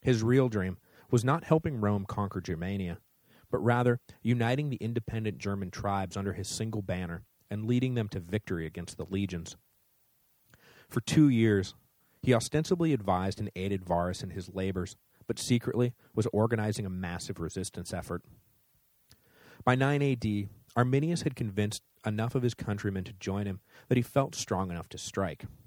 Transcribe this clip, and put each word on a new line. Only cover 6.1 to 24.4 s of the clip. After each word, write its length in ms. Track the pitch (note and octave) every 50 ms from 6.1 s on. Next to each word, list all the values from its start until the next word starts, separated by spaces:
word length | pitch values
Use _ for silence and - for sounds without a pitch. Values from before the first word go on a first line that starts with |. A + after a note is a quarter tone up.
| -
under 160 | G#2 G2 G2 F2
his 160 | - F#2+ -
single 340 | - - A2+ A2+ A2 A2+ G2
banner 400 | - F#2 F2+ F#2 E2+ E2+ E2+ - _ _ _ _ _
and 160 | G#2 G#2 G#2+
leading 300 | A2 B2 B2 B2+ B2+ B2
them 140 | A#2+ A2 G#2
to 100 | - G2+
victory 480 | E2+ E2+ F2+ G#2+ - - F#2+ E2+ E2
against 300 | D#2 D#2 - E2+ - -
the 100 | - D#2 D#2
legions. 480 | F#2 G2 G2+ F#2+ F#2 E2+ E2+ F2 - - _ _ _ _ _ _ _ _ _ _ _ _ _ _ _ _ _ _ - _ _ - - - - _
For 120 | - A#2+
two 280 | - - - - D#3 C#3+
years, 460 | B2+ A2+ A2+ A2+ G#2 G2 F#2 - - - _ _ _ _ _ _ _ _
he 120 | - - B2
ostensibly 600 | A2+ - - - D3+ D#3 - F#3+ E3+ E3+ E3 D3
advised 440 | A#2+ G2+ G2 F#2 F2+ F#2 G2 G2 -
and 120 | G#2 G2 -
aided 300 | F#2+ F#2 G2 G2 F#2+ F#2
Varus 380 | F2+ F2 E2+ F2 F2+ F2 - -
in 80 | F#2
his 180 | D#2 F#2+ F2 -
labors, 480 | F2+ F#2+ F#2+ G2 F#2+ F#2 F2 F2 - _ _ _ _ _ -
but 120 | _ A#2 -
secretly 540 | - - B2+ A#2+ - - - A2 B2 A#2+ - _ _ _ _
was 120 | - G#2 G2 -
organizing 540 | G2+ G#2+ A2 A#2 A2 G#2+ A2 G#2 - G#2+
a 40 | F#2+
massive 480 | F#2 F#2 F#2 F2 F2 E2+ - - G2 E2
resistance 540 | E2+ D#2+ - F#2+ F2+ - _ - F2 - -
effort. 300 | F2 E2 - F2 F2 - - - - _ _ _ _ _ _ _ _ _ _ _ _ _ _ - _ _ _ _ _ - - - - -
By 120 | - B2+
nine 260 | B2+ C3+ C3+ D3 C#3+
A 140 | C#3+ C#3 C3+
D, 340 | A#2+ A2+ A2 G#2 G#2 G2+ G2 - - _ _ -
Arminius 460 | A#2 B2 B2 C3 C#3 C#3+ D#3+ F3 E3
had 160 | - D#3+ C3+
convinced 460 | - - G#2+ G2 G2+ G#2 G#2 G#2 - _ _ _ _ _
enough 280 | - G#2+ G#2+ A2 A#2 -
of 80 | C3+ B2
his 120 | B2 A2
countrymen 500 | - - - G#2 G2+ - G#2 F#2+ F#2+ F#2
to 80 | - G#2
join 320 | - - G#2 F#2+ G2+ G#2
him 160 | G2+ F#2+ F#2 _ _ _ - - _
that 100 | B2+ B2
he 40 | A#2+
felt 320 | - - C#3 C3+ C#3 -
strong 360 | -